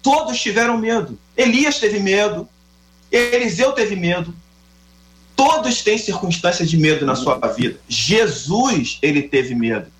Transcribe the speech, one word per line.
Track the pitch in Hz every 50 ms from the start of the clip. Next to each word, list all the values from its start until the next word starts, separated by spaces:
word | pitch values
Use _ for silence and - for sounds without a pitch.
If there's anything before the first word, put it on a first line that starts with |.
todos | - 269 285 311 311 320 240 240
tiveram | - 233 196 226 233 233 233
medo. | 226 220 220 233 226 175 - 117 - _ _ _
Elias | - 262 240 226 262 294 294 - -
teve | 226 214 214 202
medo, | 196 190 196 202 208 208 - 170 - - _ _ _ _ _ _ _ _ _ _ _ _
Eliseu | - 240 240 240 240 247 247 220 170 175 254 269 269
teve | 269 220 202 202
medo. | 185 175 170 175 180 170 170 - - - _ _ _ _ _ _ _ _ _ _ _ _ _ _ _ - _ -
Todos | - - 285 320 311 - 254 233 - -
têm | 208 214
circunstâncias | 226 - - 185 - - 175 165 - - 175 175 - 170 151
de | 165
medo | 160 151 156 151 139 143
na | 135 127
sua | 120 127 143 127 - -
vida. | 113 - 120 120 110 - - -
Jesus, | - 120 - - 123 190 220 226 190 139 - - 139 180 220 254 277 226 160 120 - - -
ele | - 156 147 147 139
teve | - - 135 127 123 123
medo. | 120 113 113 110 104 87 - _